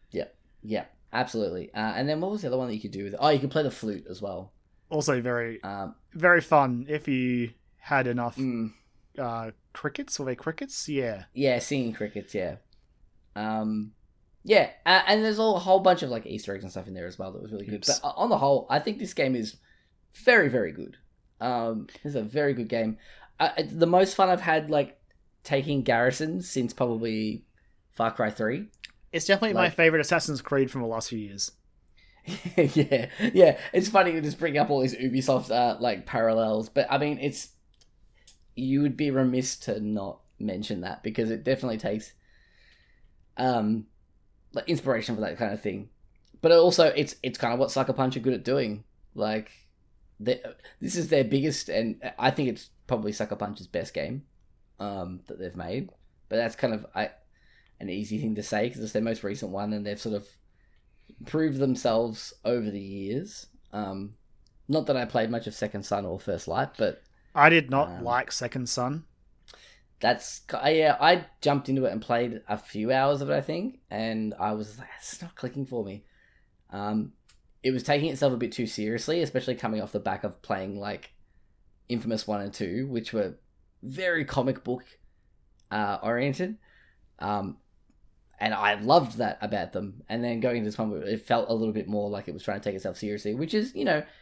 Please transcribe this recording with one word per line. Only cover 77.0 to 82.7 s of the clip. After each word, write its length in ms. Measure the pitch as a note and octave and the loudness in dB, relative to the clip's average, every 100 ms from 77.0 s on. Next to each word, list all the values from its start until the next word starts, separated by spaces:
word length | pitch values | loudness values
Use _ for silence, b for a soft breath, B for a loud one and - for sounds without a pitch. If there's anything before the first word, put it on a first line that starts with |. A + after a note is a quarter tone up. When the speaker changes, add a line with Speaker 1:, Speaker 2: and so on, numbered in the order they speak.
| - - _ _ _ _ | -2 -8 _ _ _ _
Speaker 1:
it 80 | B2+ | -2
was 120 | B2+ | 0
taking 260 | - D3 D#3 | 2 2 2
itself 240 | C3+ C#3+ | 2 2
a 40 | B2 | 2
bit 140 | A#2 | -2
too 160 | - A2+ | -2 -4
seriously, 540 | - G#2+ A#2 - E3+ | -2 -4 -2 -2 0
especially 340 | D#3+ C3 C3 B2 | 0 -2 -4 -4
coming 260 | A#2 A2 | -2 -2
off 100 | G#2+ | -2
the 80 | G#2 | -4
back 240 | G2+ F#2+ | -4 -4
of 180 | G#2+ - | -6 -8
playing, 360 | - G2+ F#2+ G2+ | -6 -6 -6 -8
like, 340 | G2+ G2+ - _ _ _ _ _ _ _ - | -8 -10 -12 _ _ _ _ _ _ _ -6
Infamous 380 | A#2+ G#2+ A2 - | -4 -2 -4 -2
one 140 | G#2 | -4
and 120 | G2 | -6
two, 320 | - G2 | -6 -4